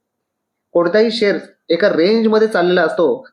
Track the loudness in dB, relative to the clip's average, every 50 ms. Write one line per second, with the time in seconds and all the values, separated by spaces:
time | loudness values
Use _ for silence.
0 | _ _ _ _ _ _ _ _ _ _ _ _ _ _ -2 -2 0 0 2 0
1 | 0 0 0 -2 -2 -2 -2 -4 -6 -14 _ _ _ -4 -2 0 0 0 0 2
2 | 0 2 2 2 0 2 2 2 0 0 0 0 0 0 0 0 0 0 0 0
3 | 0 0 -2 -4 -8 -12